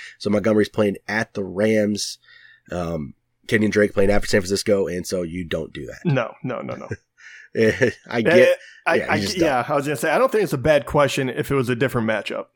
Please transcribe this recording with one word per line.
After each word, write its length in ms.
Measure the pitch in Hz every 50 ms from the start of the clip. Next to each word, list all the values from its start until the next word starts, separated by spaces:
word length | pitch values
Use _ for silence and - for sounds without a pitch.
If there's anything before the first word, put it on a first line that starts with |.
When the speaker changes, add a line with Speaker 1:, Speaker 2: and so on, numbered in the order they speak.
| - - - -
Speaker 1:
So 100 | - 104
Montgomery's 400 | 104 104 95 110 107 107 101 -
playing 280 | - - 107 101 98 - _ -
at 260 | 101 110 113 - -
the 100 | 107 98
Rams. 760 | 92 90 92 107 110 110 107 104 104 104 98 - - - - _ _ - - - - - _ _ -
Um, 440 | - 87 87 85 85 80 73 60 - _ _ _ _ _ _ -
Kenyon 240 | 120 110 107 107
Drake 240 | - 104 104 101 -
playing 160 | - 98 101
at 120 | 101 101 -
San 160 | - - 107
Francisco, 440 | 92 90 98 95 - 110 101 98 95
and 220 | 73 85 92 85 -
so 160 | 98 92 90
you 200 | 82 82 90 90
don't 300 | 80 85 82 78 - -
do 140 | 76 73 -
that. 140 | - - -
Speaker 2:
No, 300 | 180 143 131 113 - - - -
no, 180 | 131 120 -
no, 140 | - - -
no. 120 | - - - 101 - _ _ _ _ - - - - - - -
Speaker 1:
<laughs> 160 | - 113 110 98 - 131 113 - - _ -
I 140 | - 123
get, 160 | 110 - 170 180
Speaker 2:
Eh, 180 | 175 175 180 - - - - - -
I, 100 | 170 165
Speaker 1:
yeah, 160 | - - -
Speaker 2:
I, 40 | -
Speaker 1:
you 60 | - 101
just 140 | 95 - 180
Speaker 2:
yeah, 260 | 165 156 135 123 117
Speaker 1:
don't. 80 | 123
Speaker 2:
I 40 | 147
was 100 | 143 135
gonna 120 | 147 147 -
say, 140 | - 160
I 80 | 147 185
don't 120 | 254 -
think 120 | - 220 202
it's 100 | 160 -
a 60 | 135
bad 260 | 117 156 151 143 143
question 440 | - - 147 143 131 - - 135 127
if 200 | 117 147 131 -
it 60 | 139
was 140 | 135 127 110
a 60 | 127
different 320 | 120 139 123 - 123 110 110
matchup. 380 | 110 101 101 - 110 107 98 - _